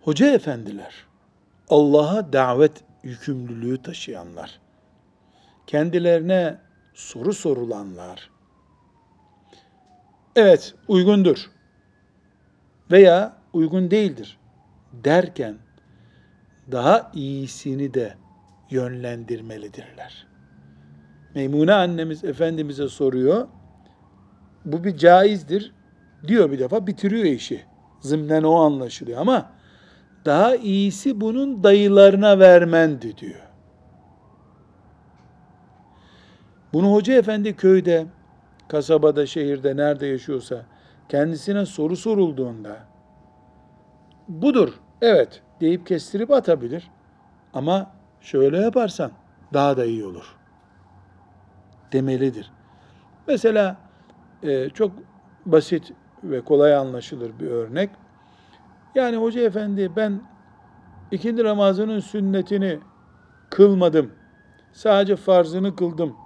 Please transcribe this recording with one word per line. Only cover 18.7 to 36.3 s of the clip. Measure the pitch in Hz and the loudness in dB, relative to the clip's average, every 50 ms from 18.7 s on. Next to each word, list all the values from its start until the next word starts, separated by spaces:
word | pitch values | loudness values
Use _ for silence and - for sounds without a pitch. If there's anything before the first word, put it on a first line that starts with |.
| - 127 127 123 127 123 123 123 120 117 117 110 120 113 113 113 113 107 104 104 95 - - - - - - - - - - _ _ _ _ _ _ _ _ - _ _ _ - - - _ _ _ _ - _ - | -8 -6 -6 -6 -10 -10 -12 -12 -12 -12 -10 -12 -12 -12 -12 -16 -18 -18 -18 -18 -20 -20 -20 -20 -20 -20 -20 -20 -20 -20 -20 _ _ _ _ _ _ _ _ -20 _ _ _ -20 -20 -20 _ _ _ _ -20 _ -10
Meymune | 147 135 135 143 147 151 165 208 | -8 -6 -4 0 0 2 4 4
annemiz | 202 185 180 175 165 165 160 156 151 - | 2 2 0 -2 -6 -8 -8 -10 -10 -10
Efendimiz'e | 180 139 123 165 165 165 160 156 147 143 135 147 135 | -10 -6 -4 -4 -4 -4 -6 -8 -8 -8 -8 -8 -10
soruyor. | - - 147 131 127 127 127 135 170 220 262 - - - - - _ _ _ _ _ _ _ _ _ _ _ _ _ _ _ _ _ _ _ | -6 -2 -2 -2 -2 0 0 0 0 0 -2 -8 -14 -20 -20 -20 _ _ _ _ _ _ _ _ _ _ _ _ _ _ _ _ _ _ _
"Bu | 156 147 170 170 | -8 -8 -6 -4
bir | 202 185 151 | -6 -4 4
caizdir." | 147 170 175 185 196 208 214 196 156 139 160 208 208 240 _ _ _ _ _ _ _ _ _ _ 151 151 | 6 8 8 8 6 4 0 -2 -6 -6 -6 -6 -6 -6 _ _ _ _ _ _ _ _ _ _ -6 -2
diyor | 214 240 185 147 | 2 2 2 2
bir | 139 131 | 0 -4
defa, | 131 127 180 226 196 185 | -4 -4 -4 -4 -4 -6
bitiriyor | 202 - - 196 202 233 214 | -10 -6 -4 -4 -2 0 0
işi. | 170 139 117 - - - - - _ _ _ _ _ _ _ | -2 -2 -2 -6 -10 -12 -12 -14 _ _ _ _ _ _ _
Zımnen | - 139 147 156 151 147 156 156 156 | -8 -6 -4 -4 -2 -2 -2 0 2
o | 156 160 | 2 2
anlaşılıyor | 170 160 151 147 139 127 120 - - - - 117 120 | 4 2 2 0 -2 -8 -12 -12 -14 -12 -12 -10 -6
ama | 156 226 262 220 - - - _ _ _ _ _ _ _ _ _ _ _ _ _ _ | -2 -2 -2 -2 -4 -8 -20 _ _ _ _ _ _ _ _ _ _ _ _ _ _
"Daha | 151 143 156 196 233 262 | -2 2 2 2 2 2
iyisi | 240 247 208 190 196 196 202 185 - - 277 262 208 | -2 -2 -2 -2 -2 -2 -2 -4 -4 -6 -6 -4 -4
bunun | 214 220 226 254 277 277 269 214 180 | -4 -4 -4 -4 -4 -6 -6 2 4
dayılarına | 208 202 208 208 202 196 196 196 196 190 196 202 214 202 190 | 4 4 6 4 4 6 8 8 8 8 6 4 4 6 8
vermendi." | 190 185 180 175 175 170 165 165 165 160 147 127 - 113 107 - | 10 10 10 10 6 6 2 2 2 2 0 -4 -10 -14 -14 -14
diyor. | - 101 82 - - - _ _ _ _ _ _ _ _ _ _ _ _ _ _ _ _ _ _ _ _ _ _ _ _ _ _ _ _ _ _ _ _ _ _ _ _ _ _ _ _ _ _ _ _ _ _ _ _ _ _ _ _ _ _ _ _ | -18 -18 -18 -18 -20 -20 _ _ _ _ _ _ _ _ _ _ _ _ _ _ _ _ _ _ _ _ _ _ _ _ _ _ _ _ _ _ _ _ _ _ _ _ _ _ _ _ _ _ _ _ _ _ _ _ _ _ _ _ _ _ _ _